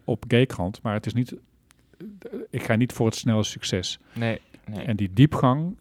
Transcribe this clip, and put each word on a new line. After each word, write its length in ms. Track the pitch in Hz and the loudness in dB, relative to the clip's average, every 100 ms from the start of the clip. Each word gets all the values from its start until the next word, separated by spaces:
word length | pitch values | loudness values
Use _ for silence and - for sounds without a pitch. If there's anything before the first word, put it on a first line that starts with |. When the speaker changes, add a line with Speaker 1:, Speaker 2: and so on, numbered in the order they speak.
Speaker 1:
op 200 | - 117 120 | -4 -4 2
Gaykrant, 540 | 120 131 - 90 - | 4 4 0 -6 -4
maar 120 | 113 | -4
het 120 | 104 110 | -4 -2
is 80 | |
niet, 220 | 117 127 - _ _ _ _ _ - 214 202 - 226 - | -2 -4 -8 _ _ _ _ _ -18 -18 -16 -14 -14 -8
ik 140 | 127 | -6
ga 120 | - 113 | 0 2
niet 180 | 123 | 2
voor 120 | - 113 | 2 0
het 100 | - | 0
snelle 280 | 120 110 | 0 0
succes. 560 | 104 - - 98 - - _ | 0 -4 -4 -4 -4 -10 _
Speaker 2:
Nee, 280 | 117 117 110 _ - - | -4 -4 -4 _ -20 -14
nee. 200 | 107 - | -8 -4
Speaker 1:
En 100 | 104 | -2
die 180 | 98 | 0
diepgang, 640 | 95 151 - 127 139 170 - | 6 6 6 2 2 -2 -8